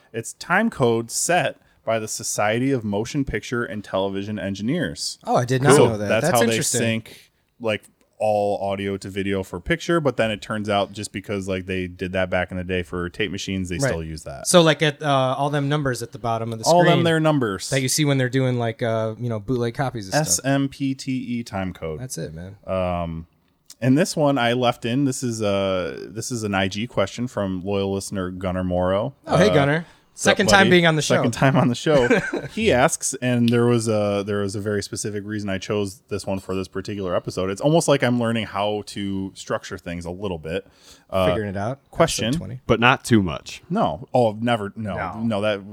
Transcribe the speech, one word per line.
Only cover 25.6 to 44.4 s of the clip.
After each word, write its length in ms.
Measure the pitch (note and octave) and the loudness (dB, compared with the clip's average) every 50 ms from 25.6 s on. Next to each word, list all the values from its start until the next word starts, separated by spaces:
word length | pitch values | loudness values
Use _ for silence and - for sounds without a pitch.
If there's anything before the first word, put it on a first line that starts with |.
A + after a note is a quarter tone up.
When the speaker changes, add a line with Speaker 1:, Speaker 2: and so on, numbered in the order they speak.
| G2 F#2+ F#2+ F#2 F2 C#2+ B1+ G#1 G1+ A#1+ | 2 0 0 0 -2 -4 -6 -8 -12 -12
Speaker 1:
this 240 | F2 A2 A2 - B2+ | -10 -10 -8 -6 -6
is 100 | A2+ A2 | -4 -2
an 100 | G2+ G2+ | -2 0
I 140 | F#2+ G2 | 0 0
G 220 | G2 - G#2 A2 B2+ | 0 -2 -4 -8 -4
question 400 | - - G2 F#2+ - - B2 B2+ | -2 -2 -2 -2 -2 -6 -8 -6
from 320 | - G#2+ G2+ F#2+ F#2 F#2 F2 | -4 -4 -4 -2 -4 -4 -4
loyal 280 | G2 G2+ G2 G2 G2 G2 | -2 -2 0 0 0 -2
listener 380 | G2 - - - G2 F#2 F2+ F#2 | -4 -4 -6 -6 -4 -4 -4 -6
Gunnar 320 | F2+ F#2+ F#2 F2+ F#2 F#2 | -4 -4 -4 -2 -2 -2
Morrow. 500 | F2+ F2+ F2+ F2+ F#2 F#2+ G2+ A2+ C3+ - _ - | 0 0 2 2 2 2 0 0 -2 -6 _ -4
Speaker 2:
Oh, 120 | - - | 0 4
hey, 140 | D3+ F#3 G3+ | 4 4 6
Speaker 1:
Uh, 40 | - | 4
Speaker 2:
Gunnar. 180 | D3+ C#3 C#3+ D3+ | 4 4 4 2
Speaker 1:
what's 520 | E3 F3 - - _ _ _ _ - - | 0 -2 -6 -14 _ _ _ _ -2 0
up, 40 | F#3+ | 2
Speaker 2:
Second 160 | G3 - G3+ G3 | 2 2 4 6
time 120 | G3+ G3 | 6 6
Speaker 1:
buddy? 100 | G3 A#2+ | 8 8
Speaker 2:
being 160 | F3+ F3+ E3+ | 6 6 6
on 100 | E3 D#3 | 6 4
the 60 | D3+ C#3 | 2 2
show. 140 | - C#3 | 2 2
Speaker 1:
Second 160 | B2+ C3 B2+ A2+ | 2 2 2 2
time 240 | - C#3 C3+ C3 | 4 4 4 6
on 120 | C3 B2 B2+ | 4 4 2
the 60 | A#2 | 2
show. 340 | - - D#3+ D3+ C#3 A#2+ A#2+ | 0 2 4 4 6 6 6
Speaker 2:
<laughs> 400 | C3 F#3 - - - E4 - C3 - | 4 2 2 0 -4 -6 -6 -6 -4
Speaker 1:
He 180 | G#3 A3+ G#3 C3+ | 0 2 4 6
asks, 400 | A#2+ C3+ D#3+ - - - - - - | 6 6 4 2 0 -4 -6 -4 -2
and 300 | B2 B2+ B2 A#2+ A#2+ A#2 | 0 0 2 4 4 4
there 160 | A#2+ A#2+ A#2+ | 6 6 6
was 200 | A#2+ A#2+ A#2 A2 | 6 4 4 4
a, 360 | A#2 G#2+ G#2+ G#2 G2+ G2+ G2+ G2 | 2 2 2 2 2 0 0 0
there 120 | G#2 G2+ G2+ | 0 -2 -2
was 160 | G2+ G2 G2 | -2 -2 -4
a 40 | A2 | -4
very 220 | G2 G#2+ G#2 G2+ G2 | -4 -2 -2 -2 -2
specific 420 | - - G2 - A2 G#2 G#2 G2 | -4 -6 -8 -6 -6 -6 -8 -8
reason 240 | G#2 G#2+ G#2 G#2 G2+ | -6 -6 -6 -4 -4
I 80 | F#2+ F#2+ | -4 -4
chose 420 | - - A2 G#2 G2+ G2 F#2+ - _ - | -4 -2 -2 -2 -2 -2 -6 -10 _ -8
this 160 | G#2 F#2+ - | -8 -6 -4
one 120 | - G2 F#2+ | -4 -4 -4
for 160 | - - F#2 | -4 -4 -4
this 140 | F#2+ F#2+ - | -4 -4 -6
particular 460 | - G2 F#2 - G#2 G2+ G2 F2 F2 | -8 -8 -8 -8 -6 -6 -4 -2 -2
episode. 360 | G#2 - - - F#2+ F#2 F#2 | -2 -2 -4 -4 -4 -2 -2
It's 100 | G2+ - | -2 0
almost 260 | - D3 D#3 E3 - | 2 2 4 4 4
like 160 | - C#3+ C#3 C3 | 4 2 2 2
I'm 160 | A#2+ B2 A#2+ | 2 2 2
learning 280 | A#2 A2+ A#2 A#2 G#2 | 0 0 0 -2 -4
how 360 | F2+ - G2 G2+ G#2 G#2+ G#2 G2+ | -4 -4 -2 0 0 -2 -2 -4
to 440 | - - G#2 G2+ G2 G2 F#2+ F#2+ F#2+ - | -8 -8 -6 -6 -4 -4 -4 -6 -8 -10
structure 420 | - - - A2+ G#2+ - - G2 | -12 -8 -6 -6 -6 -6 -8 -12
things 300 | F2 - F2+ E2+ F2 E2+ | -12 -10 -8 -8 -8 -8
a 40 | E2+ | -8
little 280 | F2+ F#2 G#2 G2 F2 E2 | -8 -8 -6 -6 -6 -6
bit. 280 | D#2 D#2 E2+ G2 - _ _ _ _ - - - _ _ | -6 -6 -6 -6 -6 _ _ _ _ -20 -20 -20 _ _
Uh, 160 | - F#2+ F#2 | 0 2 2
Speaker 2:
Figuring 240 | F2+ F2+ F2 G#2 G2+ | 2 2 0 -2 -4
it 60 | F#2 G2 | -6 -6
out. 220 | G2 A2+ C3+ - _ _ | -6 -6 -6 -10 _ _
Speaker 1:
question. 380 | - - E3+ D#3 - - G#2+ A2 | 0 2 2 2 2 0 -2 -2
Speaker 2:
Episode 100 | C3+ E3+ | -2 -2
twenty. 220 | - - B2 B2+ - | -4 -8 -10 -6 0
Speaker 3:
But 140 | - A#2+ A2 | 0 2 4
not 240 | A2+ B2 C3+ - - | 6 4 4 4 2
too 180 | - A#2+ G#2+ F#2+ | 4 4 4 4
much. 400 | E2+ C#2 - - - - - - - | 2 -2 -6 -10 -12 -16 -14 -10 -6
Speaker 1:
No. 400 | E3+ A3+ G#3 F#2 D2 E2 A#2+ - - | -2 -2 0 -2 -2 -4 -6 -2 0
Oh, 200 | C3 A#2+ A2 G2+ G#2+ | 2 2 2 0 -2